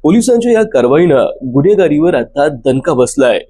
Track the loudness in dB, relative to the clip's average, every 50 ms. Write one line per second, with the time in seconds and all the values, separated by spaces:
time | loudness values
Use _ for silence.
0 | 0 2 0 2 2 2 0 0 2 0 0 0 0 0 0 0 2 2 2 2
1 | 2 2 2 2 0 -2 -4 -8 -10 -4 -2 0 2 2 2 2 2 0 0 0
2 | 0 0 0 -2 -4 -4 _ -2 -2 -2 -2 -4 -4 -2 -2 -2 -2 -2 0 0
3 | 0 -2 0 0 0 0 0 -2 -6